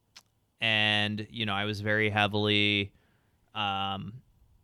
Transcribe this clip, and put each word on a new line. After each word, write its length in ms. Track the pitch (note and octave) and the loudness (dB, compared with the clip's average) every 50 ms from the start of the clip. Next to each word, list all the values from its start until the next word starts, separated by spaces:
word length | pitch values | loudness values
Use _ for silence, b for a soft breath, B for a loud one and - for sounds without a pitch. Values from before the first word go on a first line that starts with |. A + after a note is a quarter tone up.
| _ _ _ - - _ _ _ _ _ _ _ | _ _ _ -20 -20 _ _ _ _ _ _ _
and, 680 | A#2 A2+ A2 G#2+ G#2+ G#2+ G#2+ G#2+ G#2 G#2 G#2+ G#2 G#2+ - | 0 0 2 2 2 2 2 2 0 -2 -2 -6 -8 -10
you 140 | - A#2+ A2 | -8 -6 -4
know, 80 | G#2+ G2 | -2 -2
I 100 | G2 G#2 | -2 -2
was 160 | G#2+ G#2+ G2+ | -4 -4 -2
very 280 | G#2 G#2+ G#2+ G#2+ A2 G#2 | -2 0 2 2 2 2
heavily, 840 | G2+ G#2 G#2 G2+ G#2 G#2 G#2+ G#2+ G#2 G#2 G#2 G#2 G#2 G2+ G2+ G2 - _ _ _ _ _ _ _ _ _ _ _ - | 2 2 2 2 2 2 2 4 4 4 4 4 2 0 0 -4 -8 _ _ _ _ _ _ _ _ _ _ _ -10
um, 580 | A2 G#2 G2+ G2 G2 G2 G2 G2 G2 G#2 G#2 A2+ B2+ - _ _ _ _ _ _ _ | -6 -6 -4 -4 -4 -4 -4 -6 -6 -8 -10 -14 -16 -20 _ _ _ _ _ _ _